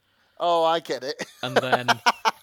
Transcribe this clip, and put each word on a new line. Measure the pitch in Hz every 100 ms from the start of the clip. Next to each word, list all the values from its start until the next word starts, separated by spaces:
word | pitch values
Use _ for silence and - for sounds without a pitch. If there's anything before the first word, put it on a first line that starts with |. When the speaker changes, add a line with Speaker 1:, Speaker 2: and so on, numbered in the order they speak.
| _ _ _ -
Speaker 1:
Oh, | 175 170
I | 160 165
get | 160 135
it. | 131 151 185
<laughs> | -
Speaker 2:
And | 127 127
then, | 127 120 123 120 - - 226 -